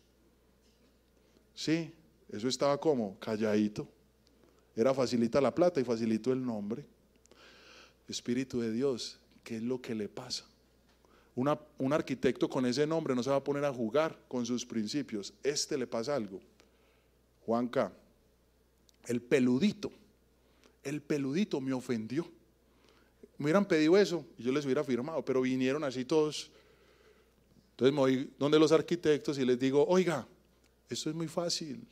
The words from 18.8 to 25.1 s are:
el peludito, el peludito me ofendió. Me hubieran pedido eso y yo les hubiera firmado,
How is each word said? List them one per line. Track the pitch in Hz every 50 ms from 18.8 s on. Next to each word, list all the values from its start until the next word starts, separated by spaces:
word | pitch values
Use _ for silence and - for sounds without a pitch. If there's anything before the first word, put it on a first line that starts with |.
| _ _ _ _ -
el | - 120 120
peludito, | 120 - 156 135 127 127 123 135 196 214 - - - - - - - _ _ _ _ _ _ _ _ _ _ _ _ - _ _
el | - 139 147 147
peludito | - - 156 143 135 131 143 190 214 - - 143
me | 131 135
ofendió. | 131 127 - - 120 110 110 110 127 160 170 - - - _ _ _ _ _ _ _ _ _ - _ _ _ _ _ - - - _
Me | - 143
hubieran | 151 165 202 196
pedido | 196 170 156 156 156 180
eso | 208 196 160 175 156 139 - - -
y |
yo | 113 127
les | 135 151 143
hubiera | 135 127 147
firmado, | 151 139 120 117 127 160